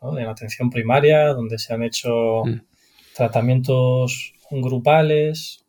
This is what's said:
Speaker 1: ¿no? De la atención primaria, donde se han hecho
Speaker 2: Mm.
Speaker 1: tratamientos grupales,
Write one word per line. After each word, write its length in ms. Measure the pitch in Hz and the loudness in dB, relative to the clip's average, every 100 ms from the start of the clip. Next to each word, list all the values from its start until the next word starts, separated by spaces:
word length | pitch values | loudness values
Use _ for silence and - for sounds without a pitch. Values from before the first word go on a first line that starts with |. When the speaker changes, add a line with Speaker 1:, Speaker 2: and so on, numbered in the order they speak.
Speaker 1:
¿no? 100 | 127 | -10
De 120 | 147 | -8
la 80 | 113 | -8
atención 360 | 110 110 - 123 | -10 -12 -4 -4
primaria, 600 | 123 113 135 147 151 151 | -2 0 4 6 6 4
donde 300 | 131 113 113 | 0 -4 -8
se 140 | - | -6
han 100 | 113 | -6
hecho 600 | 117 - 123 117 117 113 | -4 -4 -2 0 0 0
Speaker 2:
Mm. 160 | 113 113 - _ _ _ _ - | -2 -4 -10 _ _ _ _ -4
Speaker 1:
tratamientos 1160 | 117 - 120 127 127 127 127 127 123 - - - _ | -2 0 2 2 2 2 2 2 -2 -4 -12 -18 _
grupales, 1160 | 139 127 127 127 156 156 151 151 156 - - | -6 -4 -2 4 4 4 2 0 -4 -10 -18